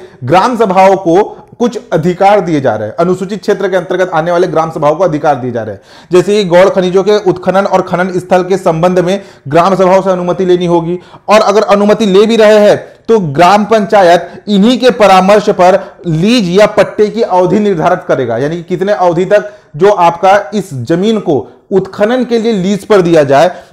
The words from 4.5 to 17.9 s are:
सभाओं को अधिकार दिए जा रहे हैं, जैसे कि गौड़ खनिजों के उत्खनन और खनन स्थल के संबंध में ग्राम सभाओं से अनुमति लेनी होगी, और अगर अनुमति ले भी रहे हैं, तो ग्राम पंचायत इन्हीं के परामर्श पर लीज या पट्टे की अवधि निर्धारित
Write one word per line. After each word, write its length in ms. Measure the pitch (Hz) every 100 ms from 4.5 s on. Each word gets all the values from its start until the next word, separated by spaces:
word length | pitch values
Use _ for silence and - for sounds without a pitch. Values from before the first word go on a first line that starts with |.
| 156 160
सभाओं 240 | 165 147
को 100 | 156
अधिकार 300 | 180 151 156
दिए 160 | 139 127
जा 120 | 117
रहे 120 | 110
हैं, 80 | 98 _ - -
जैसे 320 | 175 175 208
कि 60 | 190
गौड़ 180 | 175 196
खनिजों 360 | 196 180 185
के 120 | 190 208
उत्खनन 500 | 196 - - 185 196
और 160 | 185
खनन 300 | 180 170 190 180
स्थल 260 | - 185
के 120 | 175 190
संबंध 420 | 185 160 180 185
में 240 | 170 196 190 - 135
ग्राम 260 | 156 180
सभाओं 280 | 185 185 190
से 80 | 190
अनुमति 340 | 185 175 175
लेनी 220 | 185 175 175
होगी, 320 | 170 165 180 - - -
और 120 | 214
अगर 220 | 196 202
अनुमति 440 | 202 202 202 208 214
ले 200 | 185 214
भी 100 | 226
रहे 220 | 214 214
हैं, 180 | 208 147 - - -
तो 120 | 226
ग्राम 440 | 165 139 175 208
पंचायत 800 | 196 220 202 208 175 175 - - -
इन्हीं 300 | 202 214 247
के 120 | 247
परामर्श 600 | 185 202 185 185 208 208
पर 460 | 190 180 185 - - 175
लीज 540 | 156 196 247 175 185
या 60 | 208
पट्टे 420 | - - - 214
की 140 | 220
अवधि 360 | 226 180 180 208
निर्धारित 420 | 208 175 165